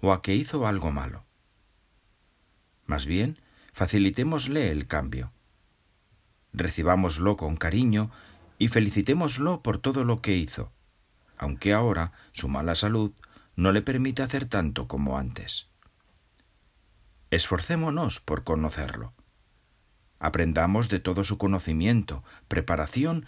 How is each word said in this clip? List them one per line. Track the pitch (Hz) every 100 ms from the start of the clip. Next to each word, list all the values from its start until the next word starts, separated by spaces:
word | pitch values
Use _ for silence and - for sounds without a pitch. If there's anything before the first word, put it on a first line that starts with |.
o | 95
a | 92
que | - 104
hizo | 147 151 110
algo | 98 80
malo. | 71 64 - - _ _ _ _ _ _ _ _ _ _ _ _ _ _ _ -
Más | 73 69
bien, | 87 127 156 _ _ -
facilitémosle | - 92 104 98 - 139 156 127 151 104
el | 76 67
cambio. | 76 65 64 62 - _ _ _ _ _ _ _ _ _ _ _
Recibámoslo | 98 85 82 80 90 90 78 95 101
con | 78 80
cariño | 82 104 123 104 110 - - - - -
y | 117
felicitémoslo | 117 101 104 104 156 156 123 156 170
por | 123 104
todo | 135 135
lo | 120 117
que | - 92
hizo, | 78 - 60 - _ _ _ _ _ -
aunque | 71 64 98
ahora | 104 120 82 82 - -
su | - 65
mala | 69 82 82
salud | 104 113 107 - - - _ -
no | 95
le | 104
permite | 120 127 131 127
hacer | 131 139
tanto | 127 101 78 69 62
como | 69 69 67
antes. | 64 - - - - _ _ _ _ _ _ _ _ _ _ _ _ _ _ _ -
Esforcémonos | 82 - 85 - 170 160 151 131 -
por | - 67
conocerlo. | 62 78 78 - 65 55 58 - _ _ _ _ _ _ _ _ _ -
Aprendamos | 71 87 82 80 87 107 120
de | 98
todo | 95 92
su | 98 104
conocimiento, | 98 95 - 78 98 117 - 71 - - -
preparación | - - 80 76 127 156 165